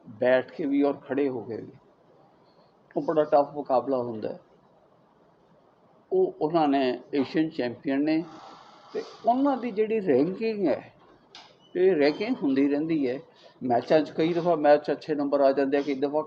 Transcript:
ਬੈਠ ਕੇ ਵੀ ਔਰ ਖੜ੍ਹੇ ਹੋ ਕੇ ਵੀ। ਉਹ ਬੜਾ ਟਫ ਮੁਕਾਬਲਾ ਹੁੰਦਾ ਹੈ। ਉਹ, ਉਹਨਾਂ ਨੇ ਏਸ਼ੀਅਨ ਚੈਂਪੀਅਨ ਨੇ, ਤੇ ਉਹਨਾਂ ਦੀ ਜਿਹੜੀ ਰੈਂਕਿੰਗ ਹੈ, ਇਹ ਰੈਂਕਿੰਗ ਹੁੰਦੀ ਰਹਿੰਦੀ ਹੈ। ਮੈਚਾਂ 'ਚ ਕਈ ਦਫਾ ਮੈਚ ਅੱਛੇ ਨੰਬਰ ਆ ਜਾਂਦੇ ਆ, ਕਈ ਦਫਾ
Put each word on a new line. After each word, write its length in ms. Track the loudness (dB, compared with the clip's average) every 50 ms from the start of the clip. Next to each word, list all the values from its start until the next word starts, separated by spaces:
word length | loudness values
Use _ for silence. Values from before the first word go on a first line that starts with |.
| -18 -20
ਬੈਠ 420 | -6 -2 2 4 4 2 2 -2
ਕੇ 140 | -8 -8 -4
ਵੀ 160 | -2 0 2 2
ਔਰ 100 | 0 0
ਖੜ੍ਹੇ 360 | -4 -6 -6 -2 -2 -2 -2
ਹੋ 120 | -4 -6
ਕੇ 160 | -8 -10 -10
ਵੀ। 140 | -12 -12 -14 -18 -20 _ _ _ _ _ _ _ _ _ _ _ _ _ _ _ _ _ _ _ _ _ _ -8
ਉਹ 40 | -6
ਬੜਾ 220 | -4 0 0 0 2
ਟਫ 300 | 4 4 2 2 2 -4
ਮੁਕਾਬਲਾ 440 | -10 -4 -2 0 0 0 0 -2
ਹੁੰਦਾ 320 | -2 -2 -4 -6 -8 -8 -8
ਹੈ। 100 | -10 -12 -16 _ _ _ _ _ _ _ _ _ _ _ _ _ _ _ _ _ _ _ _ _ _ _ _ _ _ _ _ _ _ _ _ _
ਉਹ, 220 | 2 2 2 2 0 -2
ਉਹਨਾਂ 260 | -2 0 2 2 2
ਨੇ 320 | 4 2 2 2 0 -2 -4 -8 -4 -2
ਏਸ਼ੀਅਨ 340 | -2 -2 0 0 -2 -2 -2
ਚੈਂਪੀਅਨ 540 | -2 -4 -4 -4 -6 -6 -6 -4 -2 0 0
ਨੇ, 200 | 0 0 -2 -4 -6 -12 -18 -20 -20 -20 -20 -20 -20 -20 -20 -20 -12 -10
ਤੇ 100 | -10 -10 -10 -14 -2 0
ਉਹਨਾਂ 320 | 0 2 2 2 0 0
ਦੀ 140 | -2 -4 -4
ਜਿਹੜੀ 360 | -2 -2 -2 0 -2 -2 2
ਰੈਂਕਿੰਗ 600 | 2 4 4 2 0 -2 -4 -4 -4 -2 0 0
ਹੈ, 260 | 0 0 -2 -4 -12 -20 _ -20 -20 -20 _ _ _ -20 -20 -20 -20 -20 _ _ _ 0
ਇਹ 200 | 2 4 4 4
ਰੈਂਕਿੰਗ 400 | 4 4 2 2 0 -2 -4 -4 -2 -2
ਹੁੰਦੀ 240 | 0 2 2 2
ਰਹਿੰਦੀ 420 | 2 0 -2 -2 -2 -2 -2 -2 -2
ਹੈ। 100 | -4 -6 -10 -16 _ _ -20 -20 -16 _ -4
ਮੈਚਾਂ 380 | -2 0 0 2 2 2 2
'ਚ 80 | 2 0
ਕਈ 240 | -2 -2 -2 0 0
ਦਫਾ 220 | 0 0 0 0
ਮੈਚ 360 | 2 4 4 4 4 4 -2
ਅੱਛੇ 240 | -6 -4 -4 -4 -4
ਨੰਬਰ 260 | -2 -2 0 2 2
ਆ 100 | 4 4
ਜਾਂਦੇ 260 | 4 2 2 2 0
ਆ, 40 | 0
ਕਈ 120 | 0 -2 -2
ਦਫਾ 320 | -2 -2 -2 -2 -4 -2